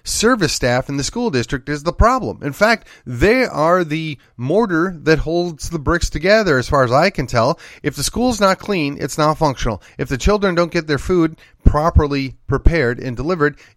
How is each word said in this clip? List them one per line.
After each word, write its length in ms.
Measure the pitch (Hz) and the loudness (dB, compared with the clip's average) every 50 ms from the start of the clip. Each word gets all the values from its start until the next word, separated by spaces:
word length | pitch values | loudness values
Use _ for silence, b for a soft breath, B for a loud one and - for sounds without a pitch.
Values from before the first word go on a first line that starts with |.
| b | b
service 480 | - - - - 226 254 226 185 143 | -8 -4 0 2 2 2 2 0 0
staff 380 | - - - 123 120 127 127 - | -2 -2 -2 0 0 0 -2 -4
in 80 | 139 139 | -4 -4
the 60 | 139 | -6
school 260 | - - 233 240 233 | -6 -6 -4 -4 -2
district 400 | 160 123 113 - - 135 - - | -2 -2 -2 -2 -6 -8 -6 -8
is 140 | 147 147 143 | -8 -6 -6
the 100 | 170 175 | -6 -2
problem. 480 | - - 226 254 262 214 117 92 - | 2 2 2 2 0 -2 -6 -8 -8
In 120 | - 143 - | -8 -8 -2
fact, 340 | - 202 220 233 214 - B B B B | 0 2 2 2 0 -4 B B B B
they 400 | - 127 117 143 196 226 262 254 | -12 -4 0 2 4 4 4 2
are 380 | 196 - 143 151 160 175 185 175 | 0 0 0 2 2 2 2 0
the 340 | 156 147 160 160 156 147 b b b b | -2 -4 -6 -6 -6 -8 b b b b
mortar 640 | - 120 131 160 208 240 208 175 160 165 196 180 156 139 | -8 -4 0 0 0 2 2 0 0 -2 -2 -4 -4 0
that 160 | - 160 143 | 2 2 2
holds 500 | - 156 165 170 175 175 165 143 - - | 2 0 -2 -2 -2 -4 -6 -8 -10 -8
the 80 | 165 165 | -8 -4
bricks 320 | 139 135 165 170 - - | -2 -2 0 0 -2 -4
together, 480 | - 156 147 185 208 220 214 185 147 127 | -4 -2 2 4 4 4 4 4 2 2
as 100 | 120 - | 2 0
far 160 | - 143 131 | 2 2 2
as 80 | 117 | 4
I 200 | 120 139 165 196 | 4 2 2 2
can 160 | - - 147 117 | 0 -2 -6 -2
tell. 320 | - 120 113 127 160 B B B B B B | 0 0 2 2 0 B B B B B B
If 120 | 151 139 | -8 -6
the 80 | 147 143 | -4 -6
school's 380 | - - 208 233 254 240 196 | -6 -2 0 0 0 2 2
not 160 | 202 190 190 - | 2 2 2 0
clean, 400 | - - 208 180 151 143 143 - | -2 -4 -4 -2 -2 -4 -4 -6
it's 200 | - 135 - - | -8 -6 -2 0
not 180 | 151 151 156 - | 0 0 2 2
functional. 460 | 156 151 131 - - 127 110 95 b b b b | 0 -2 -2 -2 -4 -4 -4 -6 b b b b
If 100 | 139 127 | -6 -6
the 80 | 139 131 | -4 -2
children 380 | - 190 208 208 196 196 175 | 2 2 2 2 2 0 0
don't 160 | 165 175 165 | 0 0 0
get 160 | - 170 160 151 | -2 -4 -2 -2
their 100 | 151 135 | -4 -4
food 400 | - - 185 180 165 160 160 b b b b _ _ | -2 0 0 2 2 0 -2 b b b b _ _
properly 720 | - - 147 151 170 175 - 156 143 143 139 135 131 120 - _ - | 4 4 6 2 4 4 4 2 2 0 -2 -4 -4 -8 -12 _ -4
prepared 520 | 139 131 - - 165 165 139 117 123 - | -4 2 4 4 4 4 2 2 0 -2
and 160 | - 131 123 | -6 -8 -6
delivered, 440 | 117 131 156 185 170 147 147 143 b b b b | -6 -4 -4 0 0 0 0 0 b b b b